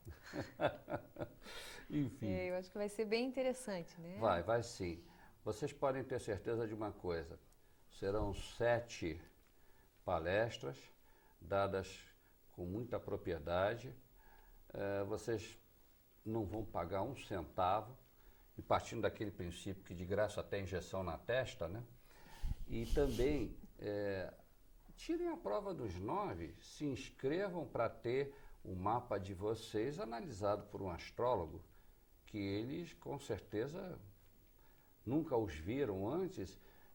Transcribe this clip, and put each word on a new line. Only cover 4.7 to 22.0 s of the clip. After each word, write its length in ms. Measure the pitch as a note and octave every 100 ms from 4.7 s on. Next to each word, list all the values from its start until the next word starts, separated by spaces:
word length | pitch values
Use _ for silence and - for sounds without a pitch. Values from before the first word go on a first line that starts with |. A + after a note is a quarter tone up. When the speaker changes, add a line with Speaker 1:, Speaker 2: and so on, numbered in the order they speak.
| - F2+ E2 - - - -
Speaker 1:
Vocês 280 | G#2+ G#2 C#3+
podem 320 | - C#3 C3
ter 160 | A#2 B2
certeza 460 | - G2 A2+ A#2 A2+
de 80 |
uma 180 | G#2+ G#2+
coisa. 460 | G2 F2+ E2+ D2 D#2+ - - - - - -
Serão 340 | G2 G#2 G#2
sete 840 | F#2 - - A#2 A#2 A#2 - F2 D#2 - - - - - - - -
palestras 720 | - E2+ E2 G2+ A#2 - C3 C#3 - - - - - -
dadas 480 | E2+ G2 G2 F#2+ F#2+ - - - - - -
com 120 | -
muita 360 | F2+ G2+ A#2+ G2+
propriedade. 960 | - G2+ G2 D#2+ D2+ F2 G2+ A#2 C3 C3 - - - - - - -
É, 300 | - G2+ G2+
vocês 540 | G2+ G#2+ - A2 - - - - - - - -
não 200 | G#2+ A2+
vão 200 | F#2+ A2+
pagar 380 | G2+ F#2 F2 F#2+
um 140 | A2+ C3+
centavo, 800 | - G2 C#2+ - F2+ G#2 G#2+ - - - - - - -
e 60 |
partindo 400 | - F#2+ - A#2
daquele 280 | G2+ - G#2
princípio 520 | - F2+ F2 G#2 F#2
que 120 | -
de 100 | F2
graça 360 | F2+ G2 G#2 -
até 200 | - G2+
injeção 420 | F#2+ F#2 F2 F#2+
na 140 | F2 D#2
testa, 500 | - B2 B2 - E2
né? 160 | G2 B2 -